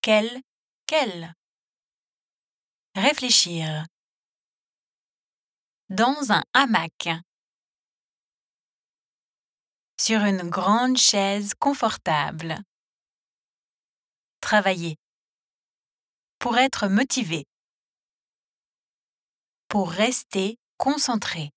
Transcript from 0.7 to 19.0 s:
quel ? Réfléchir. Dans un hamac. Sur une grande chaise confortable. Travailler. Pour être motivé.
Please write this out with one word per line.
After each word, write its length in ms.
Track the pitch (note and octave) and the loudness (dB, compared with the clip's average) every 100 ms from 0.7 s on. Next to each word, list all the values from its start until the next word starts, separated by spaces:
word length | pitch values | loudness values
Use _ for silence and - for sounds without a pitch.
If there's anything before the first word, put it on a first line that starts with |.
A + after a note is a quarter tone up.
| _ - | _ -2
quel ? 480 | D#4 A#3+ F3 E3 E3 _ _ _ _ _ _ _ _ _ _ _ _ _ _ _ - | 0 0 -4 -12 -18 _ _ _ _ _ _ _ _ _ _ _ _ _ _ _ 0
Réfléchir. 880 | A#3 D4 B3 - F3 E3+ D#3+ D#3 D#3+ _ _ _ _ _ _ _ _ _ _ _ _ _ _ _ _ _ _ _ _ | 2 2 2 2 2 -2 -4 -6 -10 _ _ _ _ _ _ _ _ _ _ _ _ _ _ _ _ _ _ _ _
Dans 420 | F#3+ A#3+ D4 C4+ | 0 0 0 0
un 120 | F3+ - | 0 2
hamac. 560 | B3+ C4+ G3 E3 _ F3 E3 - _ _ _ _ _ _ _ _ _ _ _ _ _ _ _ _ _ _ _ _ _ _ _ _ _ _ - | 2 4 2 0 _ -6 -6 -8 _ _ _ _ _ _ _ _ _ _ _ _ _ _ _ _ _ _ _ _ _ _ _ _ _ _ -4
Sur 220 | - A3 | 0 2
une 280 | G#3 F#3+ E3+ | 2 0 -4
grande 480 | E3+ F#3 A3 B3+ B3+ | -2 2 2 2 2
chaise 560 | - G3+ G3 G3+ G3+ - | 2 2 0 0 -4 -2
confortable. 1080 | C#4+ C#4 A3 - - D#3 D3 D#3+ E3 D#3+ G3+ _ _ _ _ _ _ _ _ _ _ _ _ _ _ _ _ _ | -2 0 -2 -2 -2 0 -2 -6 -8 -8 -12 _ _ _ _ _ _ _ _ _ _ _ _ _ _ _ _ _
Travailler. 560 | - G#3+ G3 F#3 E3 D#3 _ _ _ _ _ _ _ _ _ _ _ _ _ _ | 0 2 2 0 -4 -8 _ _ _ _ _ _ _ _ _ _ _ _ _ _
Pour 180 | B3 A#3 | 0 2
être 300 | C4+ - G3+ | 2 2 0
motivé. 580 | G3 C4+ - G3+ D#3+ C#3+ _ _ _ _ _ _ _ _ _ _ _ _ _ _ _ | 2 2 -2 -2 -6 -8 _ _ _ _ _ _ _ _ _ _ _ _ _ _ _